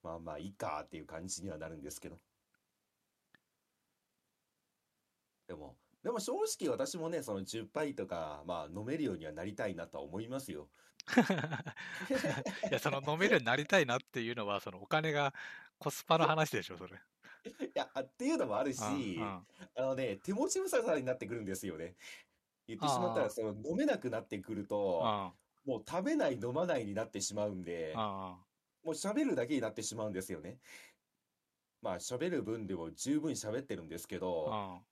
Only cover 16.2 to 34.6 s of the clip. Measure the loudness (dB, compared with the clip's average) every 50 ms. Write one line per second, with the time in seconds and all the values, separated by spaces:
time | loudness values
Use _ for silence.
16.2 | 8 6 6 4 4 2 2 -2 -2 -2 -10 -10 -12 -12 -14 -18 -20 _ _ _
17.2 | -20 -20 -20 -16 _ -14 -8 -6 -8 -2 -2 -2 -2 -2 -4 -4 -6 -6 _ -2
18.2 | 0 2 2 2 2 2 2 2 2 2 0 0 0 0 2 0 0 0 -2 -2
19.2 | -2 -2 -4 -6 -10 _ -20 -20 -20 -8 _ 0 2 2 2 2 2 0 0 -2
20.2 | -2 -2 0 2 2 2 2 0 0 2 2 4 4 4 2 2 2 0 0 -2
21.2 | -2 -4 -4 -4 -2 -2 -2 -2 -2 -4 -4 -4 -6 -8 -8 _ -16 -16 -16 -16
22.2 | -18 _ _ _ _ _ _ _ _ -10 -6 0 2 2 4 4 2 2 4 2
23.2 | 2 2 2 0 -2 -2 -2 -2 -2 0 2 4 4 4 4 2 0 -2 -2 -2
24.2 | -2 -4 -6 -6 -4 -4 -4 -4 -2 0 0 2 4 4 4 4 4 4 2 2
25.2 | -2 -6 -10 _ _ _ _ _ _ -4 -4 -4 -4 -2 -2 0 2 2 2 4
26.2 | 4 2 2 2 -2 0 0 2 2 2 2 2 0 0 -2 -2 -2 -2 -2 -4
27.2 | -4 -2 0 0 0 0 0 -4 -4 -4 -4 -4 -4 -4 -2 -2 -2 -2 -2 -4
28.2 | -6 -8 -10 -12 -18 _ _ _ _ _ _ _ -6 -4 -4 -2 -2 0 2 2
29.2 | 4 4 4 2 2 2 2 2 2 0 -2 -2 -4 -4 -2 -2 -2 -2 -2 -2
30.2 | -4 -4 -6 -6 -6 -10 -12 -14 _ -20 -18 -18 -20 -20 _ _ _ _ _ _
31.2 | _ _ _ _ _ _ _ _ _ _ _ _ -2 -2 -2 -2 -2 -4 -2 0
32.2 | 0 2 2 0 0 0 -2 -2 -2 -2 -2 -2 -2 -6 -6 -4 0 2 2 4
33.2 | 4 2 -2 0 -2 -2 -2 -2 -2 -2 -6 -6 -4 -8 -8 -8 -6 -6 -4 -2
34.2 | 0 2 2 2 2 0 0 0